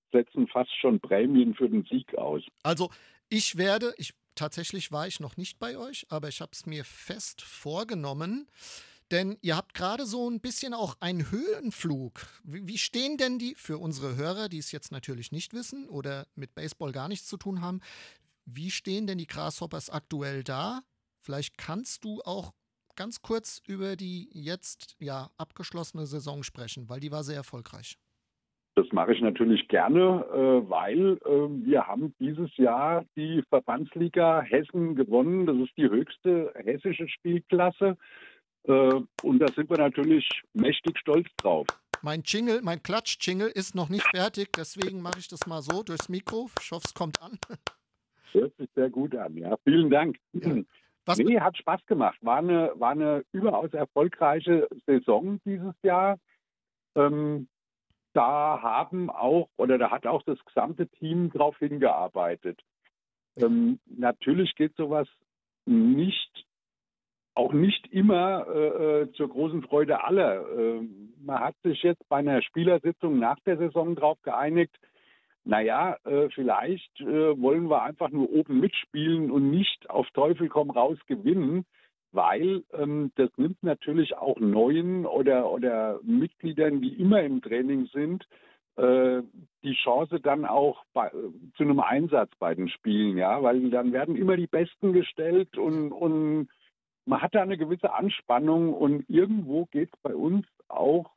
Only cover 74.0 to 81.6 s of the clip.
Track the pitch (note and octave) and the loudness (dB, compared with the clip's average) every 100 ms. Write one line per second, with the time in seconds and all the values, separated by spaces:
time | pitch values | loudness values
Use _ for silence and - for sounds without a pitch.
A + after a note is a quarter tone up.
74 | D3+ D#3 - A#2 D3 E3 E3+ _ _ _ | 0 0 -2 0 2 4 2 _ _ _
75 | _ _ _ _ - G#2+ A2 B2 F3+ D3+ | _ _ _ _ 0 2 2 2 0 -2
76 | - C#3+ D3 - B2+ G2+ C3 F#3 - - | 0 2 2 2 0 2 0 -4 -6 -10
77 | C#3+ D#3 D#3 C#3+ B2+ D#3+ E3+ C#3+ G#2+ G2+ | -2 2 4 4 4 4 4 2 2 -4
78 | D#3+ D3 C3 D#3 - C3 F#3 - - D3 | -2 0 2 2 4 4 4 0 -4 -2
79 | D#3 E3 D3+ C#3 C#3 E3+ G3 - - - | 0 2 2 2 4 4 2 -4 -2 -2
80 | B2+ - D3 E3+ E3 D3+ C#3+ A#2+ C3 D#3+ | 0 2 2 2 0 0 0 2 2 0
81 | _ A#2+ A2 F#3 C#3 F3 | _ -2 2 2 2 0